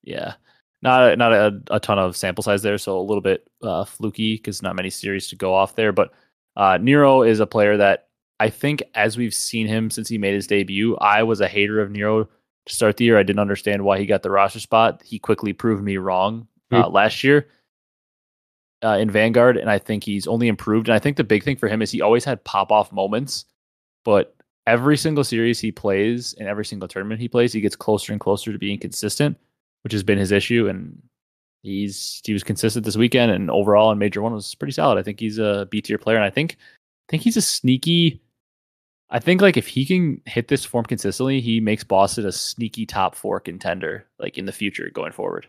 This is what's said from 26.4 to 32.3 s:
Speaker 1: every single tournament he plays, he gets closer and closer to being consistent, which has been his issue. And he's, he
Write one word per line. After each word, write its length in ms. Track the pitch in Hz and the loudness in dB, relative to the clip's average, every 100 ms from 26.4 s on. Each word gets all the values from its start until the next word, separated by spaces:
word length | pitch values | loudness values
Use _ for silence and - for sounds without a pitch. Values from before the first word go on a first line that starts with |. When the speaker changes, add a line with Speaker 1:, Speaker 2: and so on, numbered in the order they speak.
| 101 | -8
Speaker 1:
every 160 | 104 | -6
single 240 | 104 104 92 | -8 -10 -10
tournament 320 | 98 101 110 | -10 -8 -8
he 80 | 120 | -2
plays, 240 | 123 120 | 2 2
he 80 | 110 | 2
gets 160 | 101 - | -2 -2
closer 340 | - 104 - | -2 -2 -2
and 80 | 107 | -6
closer 300 | - 98 - | -2 -2 -4
to 60 | 101 | -6
being 200 | 101 101 | -6 -6
consistent, 560 | - - 104 - 147 - _ _ _ _ | -8 -8 -6 -2 -2 -2 _ _ _ _
which 80 | - | -6
has 100 | 107 | -4
been 160 | 95 101 | 0 0
his 120 | 95 | 2
issue. 360 | 101 - 120 101 | 0 2 0 0
And 320 | 95 - - _ _ _ _ _ _ | -4 -12 -18 _ _ _ _ _ _
he's, 580 | 98 98 101 95 - - | -10 -6 -6 -8 -12 -12
he 80 | - | -6